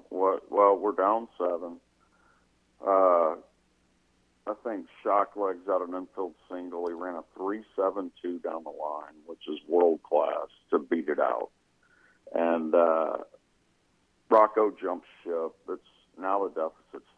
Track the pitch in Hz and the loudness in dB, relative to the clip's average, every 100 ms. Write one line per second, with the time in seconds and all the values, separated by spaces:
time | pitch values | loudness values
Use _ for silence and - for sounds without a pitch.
0 | - 92 95 95 - 95 101 95 101 90 | -10 0 0 0 0 4 6 6 2 2
1 | 95 113 117 - 90 87 87 85 _ _ | 2 0 -4 -4 -4 -4 -8 -16 _ _
2 | _ _ _ _ _ _ _ _ - 95 | _ _ _ _ _ _ _ _ 2 4
3 | 95 87 80 82 - _ _ _ _ _ | 6 6 2 -2 -10 _ _ _ _ _
4 | _ _ _ _ - 104 123 104 82 - | _ _ _ _ -12 -10 -10 -10 -12 -8
5 | 110 101 98 104 98 87 92 92 87 92 | 0 2 0 -2 -4 -4 -4 -4 -4 -8
6 | 90 - 92 - - 90 90 85 87 85 | -10 -8 -10 -10 -14 -12 -10 -8 -8 -6
7 | 90 85 80 - 95 107 107 - 95 95 | -8 -10 -14 -8 -6 -6 -8 -2 -2 -2
8 | 87 - 90 87 85 80 76 73 76 76 | -8 -8 -8 -8 -8 -10 -12 -10 -10 -10
9 | 76 76 78 82 - 76 - 85 87 80 | -12 -20 -20 -16 -12 -12 -2 2 4 2
10 | - 76 76 78 78 _ _ 87 - 85 | 0 0 0 -2 -8 _ _ -2 0 -4
11 | 76 71 65 60 - _ _ _ _ _ | -2 0 0 -2 -6 _ _ _ _ _
12 | _ _ - - 85 85 80 85 85 80 | _ _ -8 -2 0 0 2 4 4 2
13 | 78 - - - _ _ _ _ _ _ | 0 -4 -10 -20 _ _ _ _ _ _
14 | _ _ - 113 107 - 107 92 92 90 | _ _ 4 6 6 4 0 0 -6 -6
15 | - - 87 85 80 - - 90 _ _ | -10 -16 -8 -6 -6 -8 -12 -12 _ _
16 | _ - 92 98 95 80 80 - _ - | _ -10 -4 -2 -2 -4 -6 -8 _ -20
17 | - | -20